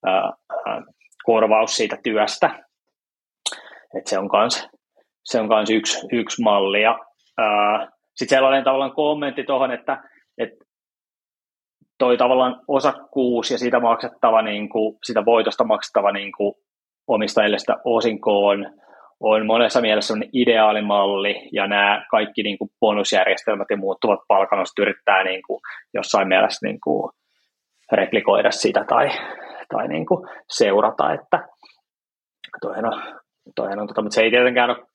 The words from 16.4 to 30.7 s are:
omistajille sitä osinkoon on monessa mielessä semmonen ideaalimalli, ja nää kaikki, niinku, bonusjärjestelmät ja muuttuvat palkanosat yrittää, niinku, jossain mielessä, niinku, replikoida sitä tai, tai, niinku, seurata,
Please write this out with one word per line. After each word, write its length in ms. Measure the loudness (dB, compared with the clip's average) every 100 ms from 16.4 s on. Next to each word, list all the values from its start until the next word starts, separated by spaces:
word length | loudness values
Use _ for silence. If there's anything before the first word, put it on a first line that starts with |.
| -4 -4 _ _ _ _ -2
omistajille 520 | -2 0 2 2 0
sitä 180 | -2 -2
osinkoon 880 | 0 0 0 -2 0 2 4 2 -2 -14 _ -20 -20 _
on 260 | 0 2 2
monessa 340 | 2 2 2
mielessä 280 | 2 0 0
semmonen 220 | -6 -4
ideaalimalli, 1160 | 0 2 6 4 4 2 2 2 0 -2 -4 -6
ja 140 | -4 0
nää 400 | 2 2 0 0
kaikki, 320 | -2 -2 -6
niinku, 280 | -6 -6 -10 _
bonusjärjestelmät 840 | 0 0 0 2 2 0 -2 -4 -4
ja 60 | -4
muuttuvat 440 | -4 -4 0 0 _
palkanosat 500 | 0 2 0 -2 0
yrittää, 460 | -2 0 2 2
niinku, 360 | 2 -4 -8 -12 -12 -20 _
jossain 340 | -8 -2 0 2
mielessä, 380 | 2 2 -2 -8
niinku, 440 | -6 -4 -2 -4 _ _ _ _ _ _ _ _
replikoida 580 | 0 2 0 2 2 2
sitä 340 | 0 0 0 0
tai, 220 | 2 2 -2 -10 -14 -16 -18 -8
tai, 200 | -6 -4
niinku, 380 | -6 -2 -4 -4 -20 _
seurata, 640 | 0 2